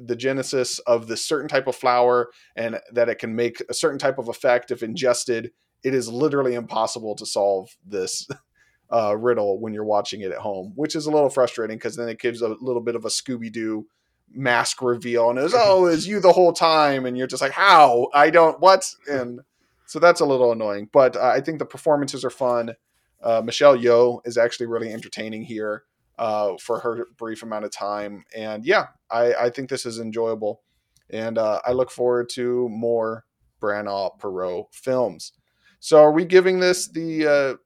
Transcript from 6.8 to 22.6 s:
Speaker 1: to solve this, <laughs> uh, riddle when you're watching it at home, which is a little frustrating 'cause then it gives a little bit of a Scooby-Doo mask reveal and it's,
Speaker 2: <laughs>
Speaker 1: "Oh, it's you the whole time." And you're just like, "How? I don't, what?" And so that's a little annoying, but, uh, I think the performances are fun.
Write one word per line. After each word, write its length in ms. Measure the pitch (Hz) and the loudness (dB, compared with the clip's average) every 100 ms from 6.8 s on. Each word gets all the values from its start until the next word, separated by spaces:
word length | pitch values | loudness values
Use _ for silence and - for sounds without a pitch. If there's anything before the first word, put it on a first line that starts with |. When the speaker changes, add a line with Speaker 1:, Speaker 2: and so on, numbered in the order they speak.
| 113 120 110 101 | -4 -4 -10 -10
Speaker 1:
to 100 | 107 | -6
solve 500 | 110 101 98 95 _ | -2 0 0 -4 _
this, 440 | 92 101 92 - - 135 _ _ | -10 -6 -6 -8 -12 -16 _ _
<laughs> 300 | _ _ _ | _ _ _
uh, 240 | 117 107 107 | -2 0 -2
riddle 420 | 120 113 104 95 | 0 0 -2 -4
when 140 | 113 | -6
you're 100 | 107 | -8
watching 360 | 107 104 101 107 | -2 -2 -2 -8
it 100 | 95 | -10
at 80 | 80 | -8
home, 340 | 107 98 95 104 | -8 -10 -10 -8
which 180 | 151 | -6
is 120 | 160 151 | -6 -2
a 40 | |
little 200 | 151 139 | 0 0
frustrating 460 | 131 120 - 110 110 | 2 0 -2 -8 -8
'cause 160 | 113 113 | -10 -8
then 120 | 117 | -10
it 120 | 110 | -6
gives 220 | 120 117 | -6 -4
a 60 | 113 - | -6 -6
little 200 | 131 120 | -6 -4
bit 140 | 113 | -4
of 100 | 117 | -6
a 40 | 110 | -6
Scooby-Doo 800 | - - 120 113 113 110 107 107 _ _ _ _ | -8 -6 -10 -8 -8 -6 -8 -10 _ _ _ _
mask 500 | 131 131 120 117 - | -6 0 2 0 -2
reveal 460 | 127 120 120 117 117 | -2 -2 -2 0 0
and 80 | 123 | 0
it's, 120 | 160 | 0
Speaker 2:
<laughs> 20 | 240 | 2
Speaker 1:
"Oh, 300 | 214 185 175 | 4 4 4
it's 200 | 160 170 | 2 -2
you 140 | 208 | 2
the 120 | 180 | 6
whole 200 | 175 175 | 6 4
time." 540 | 165 165 156 147 135 127 | 4 2 4 4 2 -2
And 120 | 123 | -4
you're 80 | 127 | -6
just 160 | 131 | -4
like, 80 | 139 | -4
"How? 560 | 160 196 170 143 120 131 | 2 6 8 8 6 2
I 160 | 143 151 | 4 6
don't, 300 | 170 160 143 | 8 6 6
what?" 280 | 180 190 - - - | 6 6 2 -10 -8
And 300 | 139 120 120 - _ _ _ - | -6 -6 -10 -20 _ _ _ -14
so 120 | 156 | 2
that's 220 | 170 165 | 4 4
a 40 | 147 | 2
little 260 | 131 120 | 2 2
annoying, 360 | 113 107 101 104 | 0 -4 -6 2
but, 240 | 143 131 104 | 4 4 4
uh, 60 | 127 | 2
I 140 | 123 | 2
think 180 | 139 156 | -2 -8
the 80 | 127 | -10
performances 580 | - 165 147 139 135 | -6 0 0 -2 -6
are 60 | 123 | -8
fun. 460 | - 123 120 | -4 -2 -2